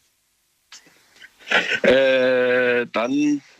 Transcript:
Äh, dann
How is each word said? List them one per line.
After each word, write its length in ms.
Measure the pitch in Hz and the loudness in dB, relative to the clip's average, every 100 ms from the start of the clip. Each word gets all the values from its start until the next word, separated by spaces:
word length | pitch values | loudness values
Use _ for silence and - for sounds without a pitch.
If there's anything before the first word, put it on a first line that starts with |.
| _ _ _ _ _ _ _ - _ _ _ - - _ - - - - | _ _ _ _ _ _ _ -20 _ _ _ -20 -20 _ -4 -4 -2 -2
Äh, 1040 | - 131 135 131 127 127 127 127 123 123 117 | 2 2 2 2 2 0 0 0 0 -2 -2
dann 500 | - 120 143 147 143 - - | -4 -4 -2 -2 -2 -6 -8